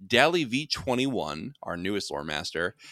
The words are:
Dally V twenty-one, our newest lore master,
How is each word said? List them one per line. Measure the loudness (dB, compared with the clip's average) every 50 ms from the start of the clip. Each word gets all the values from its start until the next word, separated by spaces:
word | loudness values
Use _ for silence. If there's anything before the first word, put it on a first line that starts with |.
| -2
Dally | 4 6 6 8 8 6 2 0
V | 0 0 -2 -2 -2
twenty-one, | -4 -4 -2 0 0 0 0 0 0 -2 -2 -4 -4 -6 -8 -8 -10 -10
our | -8 -6 -6 -4
newest | -2 -2 -2 -2 -2 -4
lore | -4 -6 -4
master, | -4 -4 -4 -4 -4 -2 -2 -2 -2 -4 _ -16 -20